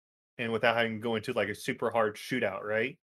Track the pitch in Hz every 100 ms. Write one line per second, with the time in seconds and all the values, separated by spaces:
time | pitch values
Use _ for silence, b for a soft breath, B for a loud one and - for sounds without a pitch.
0 | _ _ _ - 117 113 117 117 113 110
1 | 117 110 110 117 101 98 - 123 117 113
2 | 107 104 - 127 107 95 104 107 123 143
3 | _